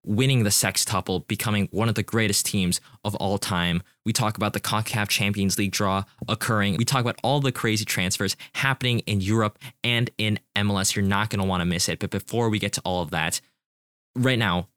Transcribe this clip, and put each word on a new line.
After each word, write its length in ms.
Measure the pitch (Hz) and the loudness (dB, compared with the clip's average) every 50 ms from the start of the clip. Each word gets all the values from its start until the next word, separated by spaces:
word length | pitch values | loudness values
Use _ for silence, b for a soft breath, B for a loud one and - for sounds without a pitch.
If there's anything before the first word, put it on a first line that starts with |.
| _ | _
winning 380 | - 107 104 131 135 135 123 110 | 0 0 2 4 4 4 4 4
the 80 | 104 | 2
sextuple, 760 | 104 - - 95 - - - - 113 92 - - 92 90 - | 2 2 2 2 0 0 -2 0 0 -2 0 0 -2 -2 -2
becoming 420 | - 107 - - 113 104 104 98 90 | -4 -4 -2 0 0 2 0 0 0
one 180 | - 95 113 117 | 0 0 2 2
of 60 | 104 | 2
the 80 | 113 104 | 0 -2
greatest 420 | - - 113 110 104 98 - - | 0 0 2 2 2 2 0 0
teams 340 | - - 104 92 87 87 - B B B B - | 0 0 0 0 0 -2 -4 B B B B -6
of 120 | 104 101 | -4 -4
all 240 | - - 98 101 98 | -2 -2 0 0 -2
time. 420 | - - 98 87 87 87 85 87 - b b b _ | -2 -2 0 0 2 2 0 -2 -4 b b b _
We 80 | 110 104 | -4 -2
talk 240 | - 110 107 107 | 0 0 -2 0
about 160 | - 110 101 - | 0 -2 0 0
the 60 | 104 | -2
concacaf 480 | - - - 107 110 - - 107 104 | -2 0 -2 -2 -2 -2 -2 -2 -2
Champions 500 | - - - 107 101 101 104 98 95 92 | 0 0 0 0 0 0 0 0 0 0
League 140 | - 101 98 | 0 -2 -2
draw 320 | 87 - 104 98 95 95 98 B B B B | 0 0 0 0 0 0 -2 B B B B
occurring. 500 | - 110 - - - 117 107 101 101 92 | -4 -4 -2 0 0 2 2 2 2 2
We 80 | - 120 | 0 0
talk 160 | - 139 131 | 0 0 0
about 160 | 117 120 - - - | 0 0 -2 -2 0
all 160 | 120 139 147 | 0 2 2
the 120 | 135 135 | 2 0
crazy 320 | 120 - - 113 110 107 107 | -2 0 0 0 0 0 0
transfers 520 | - - 107 92 92 - - 101 95 - B B B B | -2 -2 0 0 0 0 0 -2 -2 -2 B B B B
happening 460 | - - 135 131 - - 123 120 113 - | 0 2 2 2 2 0 0 0 0 0
in 140 | - 104 98 | 0 -2 0
Europe 360 | 92 95 110 113 110 107 - B B B B _ - | 2 2 2 2 2 0 -2 B B B B _ -2
and 280 | 120 120 117 123 - _ - | 0 2 2 0 -2 _ -2
in 180 | 110 107 107 - _ _ _ | -2 0 -2 -2 _ _ _
M 140 | 101 104 104 | 0 0 2
L 80 | 101 | 0
S. 180 | 95 95 - - | 0 0 0 0
You're 80 | - 101 | 0 2
not 280 | 95 101 101 107 107 | 2 2 2 0 -2
gonna 140 | - 101 95 | -2 -2 0
wanna 200 | 95 92 90 85 | 0 0 0 0
miss 240 | 87 85 85 - - | 0 0 0 0 -2
it. 80 | 82 | -2
But 140 | - - 95 | -4 -4 -4
before 380 | - 98 - - - 117 117 113 | -4 -6 -6 -2 -2 0 2 2
we 100 | 104 104 | 0 0
get 140 | 95 - - | -2 -2 -4
to 80 | - - | -4 -4
all 160 | 92 90 90 | -2 -2 -2
of 80 | 87 73 | -2 -2
that, 320 | 85 80 78 85 - - b b b b _ _ _ _ _ _ _ _ _ _ _ | -2 -2 -2 -2 -2 -6 b b b b _ _ _ _ _ _ _ _ _ _ _
right 240 | 127 120 131 131 | 0 2 2 2
now 300 | 113 113 98 87 90 87 - _ | 2 2 2 0 0 -2 -4 _